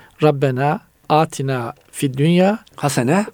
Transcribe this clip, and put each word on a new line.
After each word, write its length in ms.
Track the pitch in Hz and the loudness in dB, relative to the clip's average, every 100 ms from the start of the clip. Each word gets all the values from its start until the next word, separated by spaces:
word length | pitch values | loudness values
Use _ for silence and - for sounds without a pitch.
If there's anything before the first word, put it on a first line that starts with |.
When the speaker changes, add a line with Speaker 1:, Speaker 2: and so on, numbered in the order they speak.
| - - | -18 0
Speaker 1:
"Rabbena 560 | 151 139 139 127 143 202 - _ - | 0 2 -2 0 -2 -4 -8 _ 0
atina 640 | 156 160 - 135 131 120 - _ | 0 0 -4 -4 -4 -6 -12 _
fid 240 | - 139 127 | -6 -4 0
dünya 420 | 160 175 190 220 - - | 2 4 2 0 -8 -6
Speaker 2:
Hasene. 500 | 143 139 120 185 214 | -4 -2 0 0 -2